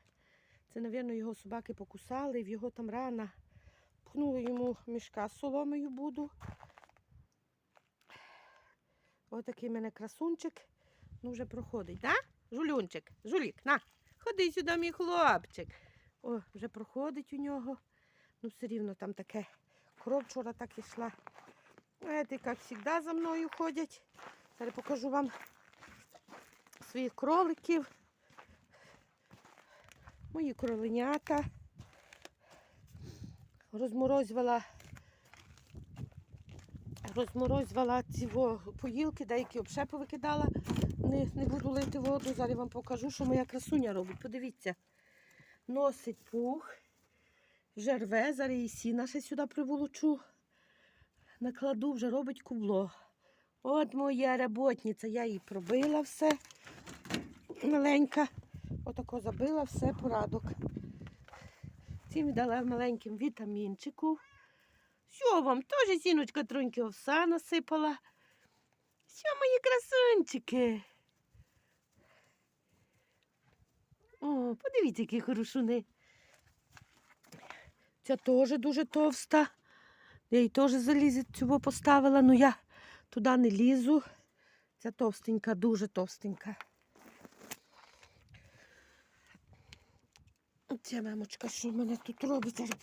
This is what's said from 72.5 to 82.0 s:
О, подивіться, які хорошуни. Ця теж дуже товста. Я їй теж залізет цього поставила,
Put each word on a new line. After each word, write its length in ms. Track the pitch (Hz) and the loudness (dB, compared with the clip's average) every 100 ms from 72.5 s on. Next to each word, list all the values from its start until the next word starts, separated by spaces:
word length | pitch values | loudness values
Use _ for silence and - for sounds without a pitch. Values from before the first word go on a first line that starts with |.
| _ _ _ _ _ _ _ _ _ _ _ _ _ _ _ _ - | _ _ _ _ _ _ _ _ _ _ _ _ _ _ _ _ -8
О, 340 | 285 277 247 226 | -2 0 0 -2
подивіться, 460 | 539 539 302 214 | -2 2 2 2
які 200 | 226 233 | -2 -2
хорошуни. 640 | - 226 226 269 226 240 - _ _ _ _ _ _ _ _ - - _ _ _ _ - - - - - _ _ | 0 -2 -2 0 2 0 -2 _ _ _ _ _ _ _ _ -20 -20 _ _ _ _ -20 -18 -20 -20 -20 _ _
Ця 120 | - 262 | 0 0
теж 420 | - 254 262 285 | 4 6 6 4
дуже 280 | 269 262 254 | 2 2 2
товста. 640 | 302 302 254 - 311 294 - _ - - - - - - | 4 4 2 4 6 6 0 _ -20 -20 -20 -20 -20 2
Я 80 | 240 | 4
їй 80 | 233 | 6
теж 220 | - 269 | 6 6
залізет 560 | 254 240 285 285 254 254 | 6 4 6 6 4 0
цього 260 | - 254 285 | -2 2 2
поставила, 640 | - - - 277 | 2 2 6 8